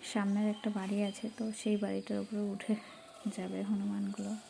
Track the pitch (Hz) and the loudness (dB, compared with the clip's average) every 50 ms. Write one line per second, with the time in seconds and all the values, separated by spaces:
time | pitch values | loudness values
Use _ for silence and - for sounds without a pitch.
0 | - - - 214 202 202 196 202 214 214 208 214 - 233 208 202 190 190 202 202 | -8 -2 0 2 4 4 4 6 4 4 2 2 0 0 0 0 0 2 2 2
1 | 208 202 202 - - 220 220 - 220 220 214 - - 220 214 202 202 196 196 196 | 2 2 0 -2 -6 -6 -4 -2 -4 -4 -4 -2 2 2 4 4 4 2 0 -2
2 | 196 - 208 202 196 202 220 208 208 202 196 202 - - 214 214 - - - - | -2 0 -2 -2 0 0 -2 -2 0 0 -2 -4 2 0 0 0 0 -10 -16 -16
3 | - - - - - 214 202 - 185 185 190 185 196 202 214 196 196 202 202 202 | -18 -18 -18 -6 -4 -4 -2 -2 -4 -2 -2 -2 0 2 2 2 2 0 0 0
4 | 202 196 202 - 202 196 220 214 - | 0 0 -2 -2 -4 -4 -4 -6 -8